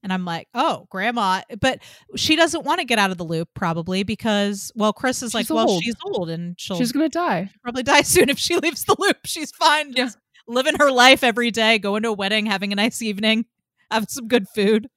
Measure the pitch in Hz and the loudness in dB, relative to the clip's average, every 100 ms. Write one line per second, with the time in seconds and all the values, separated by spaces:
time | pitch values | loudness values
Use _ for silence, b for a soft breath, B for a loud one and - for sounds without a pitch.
0 | 202 185 180 165 - 233 226 170 - 190 | -4 -4 -4 -8 -8 -2 -2 -2 -8 -6
1 | 208 240 196 185 - 208 262 233 B B | -4 0 0 0 -4 -2 -2 -2 B B
2 | B 220 - 311 330 330 269 339 285 233 | B -6 0 2 2 0 -2 -2 0 0
3 | 196 185 170 165 170 - 175 165 165 185 | 0 -2 -4 -4 -6 -4 -4 -4 -4 -4
4 | 196 220 233 208 202 202 - 226 214 202 | -2 -2 0 0 0 -4 -10 -2 0 0
5 | 254 254 247 220 226 226 262 190 170 226 | -2 -2 -4 -4 -2 2 2 2 0 -6
6 | 392 302 170 165 175 175 - 180 240 277 | -6 -4 -4 -6 -8 -10 -8 -2 -2 0
7 | 311 339 349 185 196 _ 240 247 247 294 | 0 0 -2 -2 -4 _ -8 -4 2 4
8 | - 359 277 277 - 349 311 302 - 403 | 4 4 4 2 -2 0 -2 -4 -2 0
9 | 392 - - - 302 - 320 302 294 254 | 2 0 -4 -10 -10 0 2 2 0 -4
10 | 254 - _ b - 233 269 302 285 254 | -4 -6 _ b -6 -2 0 4 4 6
11 | 247 262 254 220 240 220 220 226 202 208 | 6 8 4 2 0 2 2 2 2 -2
12 | 226 208 196 214 214 196 202 202 220 - | -2 -2 -2 -2 -2 -2 -4 -2 -2 -2
13 | 226 202 214 220 226 _ _ _ _ 240 | -6 -2 0 0 -2 _ _ _ _ -4
14 | 208 - 226 240 190 - 196 220 220 | -4 -8 0 0 0 -2 2 2 0